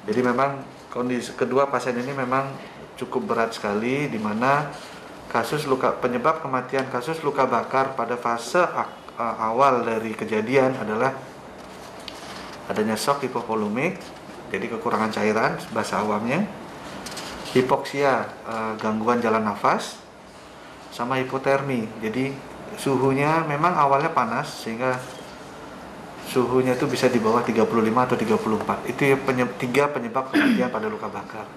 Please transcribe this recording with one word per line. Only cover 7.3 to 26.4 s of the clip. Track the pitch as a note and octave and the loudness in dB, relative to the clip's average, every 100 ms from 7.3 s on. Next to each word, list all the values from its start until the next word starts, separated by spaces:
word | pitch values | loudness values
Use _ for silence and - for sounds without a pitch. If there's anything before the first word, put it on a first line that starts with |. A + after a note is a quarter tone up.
| C3+ | 2
bakar | B2+ A#2 - C3+ C3 - | 2 2 2 2 2 0
pada | A2+ | -2
fase | A#2+ A#2 A#2+ - F3+ | -2 0 -2 2 2
ak-, | E3+ - G#2+ - - - | 2 0 -4 -8 -14 -6
eh, | A#2 A2+ | -4 -2
awal | A2 A#2 C#3 B2 | 0 6 6 6
dari | A2+ A2+ A2 | 2 0 -2
kejadian | G#2+ G#2+ G#2+ A2 C3+ C3 B2+ | -4 0 0 4 4 4 2
adalah | G#2+ A2 C3 C3+ - - - - - - - - - - - - - - - | -2 0 0 -2 -12 -16 -18 -18 -16 -16 -16 -14 -14 -14 -14 -14 -14 -14 -6
adanya | G#2+ G#2+ | -2 0
shock | G#2+ - C#3 B2+ | 0 0 0 0
hipovolumik, | B2 A2 A2 G#2 A2 E3 F#3 - - - - - | -4 -2 -2 0 0 -2 -4 -12 -16 -16 -16 -8
jadi | F#2 A#2 A2 | -6 -4 -4
kekurangan | A#2 G#2+ A2 | -2 0 0
cairan | G#2+ G#2 G#2+ C3+ E3+ - | 2 2 2 2 -2 -4
bahasa | A2+ G#2 G2 | -4 -2 -2
awamnya, | G#2+ G#2 A2+ D3+ G#3 - - - - - - - - - - | 0 0 0 0 -2 -6 -14 -14 -14 -12 -12 -10 -12 -12 0
hipoksia, | B2+ B2+ C3+ - C#3 C#3+ A#2+ G#2 - A#2 | 2 4 2 0 2 4 4 -2 -8 -8
eh, | A2+ A2 G#2+ | -6 -4 -2
gangguan | A2 A2 A2 A#2+ | 0 0 2 4
jalan | A2+ A2 | 4 2
nafas, | G#2+ G2 B2+ G3+ - - - - - - - - - - - | 2 2 2 2 -2 -12 -18 -20 -20 -20 -20 -18 -18 -18 -16
sama | - A#2+ C3 | -6 0 0
hipotermi. | C3 C3 C#3 C#3 C#3 B2+ A2 G#2+ | 0 0 2 2 2 -2 -2 -4
Jadi | A2 B2 C3+ C3+ - - - - | -4 0 -2 -4 -12 -14 -12 -4
suhunya | C#3 C3 C3+ C3+ D3 D#3+ | 0 4 4 4 4 4
memang | D#3 C#3+ F3 | 2 2 4
awalnya | E3 C#3+ C#3 D#3+ | 6 6 6 4
panas | D#3+ A#2 A#2+ D3+ - | 2 2 0 -4 -6
sehingga | - A2+ C3 B2+ B2+ - - - - - - - - - - - - | -6 -2 0 0 -4 -12 -14 -14 -16 -14 -14 -14 -14 -16 -16 -14 0
suhunya | C3 | 2